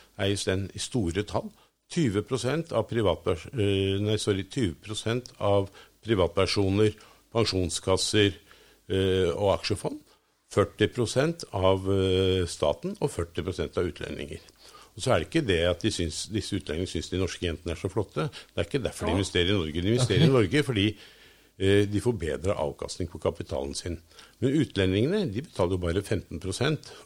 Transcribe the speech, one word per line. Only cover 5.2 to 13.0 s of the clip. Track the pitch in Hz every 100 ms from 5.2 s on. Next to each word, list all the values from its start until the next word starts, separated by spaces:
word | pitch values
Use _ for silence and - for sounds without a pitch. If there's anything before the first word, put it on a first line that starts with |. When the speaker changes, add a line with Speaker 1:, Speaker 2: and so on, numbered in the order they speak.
| 120 -
Speaker 1:
av | 104 101 98 - - _
privatpersoner, | 104 104 85 - 95 - 98 98 107 - - - _
pensjonskasser, | 117 104 95 87 - - 95 - 107 101 98 - - - _ -
øh, | 95 95 92 90 92
og | 101
aksjefond. | 82 - 92 - 302 _ _ _ _ -
Førti | - 95 - 104
prosent | - 113 127 156 170 -
av, | 98 92 95 95
øh, | 98 95 92 95 92 87
staten | - 76 - 180
og | 202